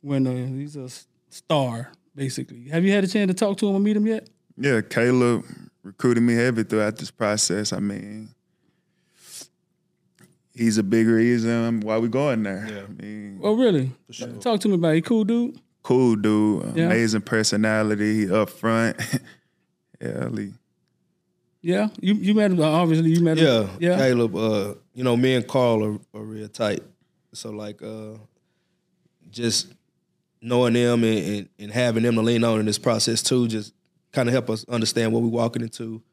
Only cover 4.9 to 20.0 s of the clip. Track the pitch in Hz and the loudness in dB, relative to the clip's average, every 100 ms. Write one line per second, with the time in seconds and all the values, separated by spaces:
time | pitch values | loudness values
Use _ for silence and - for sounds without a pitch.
4.9 | - 120 127 120 117 - - - _ - | 0 2 4 4 2 -4 -18 -20 _ -20
5.9 | 98 127 117 120 117 123 117 110 107 107 | -2 2 4 4 4 2 0 0 0 0
6.9 | 110 - _ 110 107 - 95 104 95 101 | -4 -12 _ -2 0 0 -2 -4 -4 -4
7.9 | 101 104 104 110 _ _ _ _ _ _ | -6 -12 -14 -18 _ _ _ _ _ _
8.9 | _ _ _ - - - _ _ _ _ | _ _ _ -20 -20 -20 _ _ _ _
9.9 | _ _ _ _ _ _ - 117 110 98 | _ _ _ _ _ _ -2 0 2 2
10.9 | 113 113 113 117 120 113 117 117 113 104 | 4 4 4 4 2 2 0 0 -2 -2
11.9 | 110 117 123 143 117 104 95 107 104 98 | -2 0 0 0 0 -2 -6 -10 -12 -14
12.9 | 104 104 107 104 98 202 220 254 165 131 | -16 -14 -14 -14 -6 -2 2 4 2 0
13.9 | 123 _ - - - 247 214 208 185 165 | -6 _ -14 -14 -8 -4 0 2 2 2
14.9 | 160 160 226 214 233 240 - _ _ - | 0 2 0 2 0 -2 -6 _ _ 0
15.9 | 127 127 110 107 107 107 101 - - 165 | 2 4 2 2 2 2 0 -2 -2 0
16.9 | 113 117 110 - 113 110 104 110 110 110 | 2 2 -2 -2 -2 0 0 0 0 0
17.9 | 104 107 110 101 98 104 - 113 113 113 | 0 0 0 0 0 0 -2 -2 0 0
18.9 | - 113 139 - - _ _ _ _ _ | -2 -6 -6 -6 -20 _ _ _ _ _
19.9 | _ | _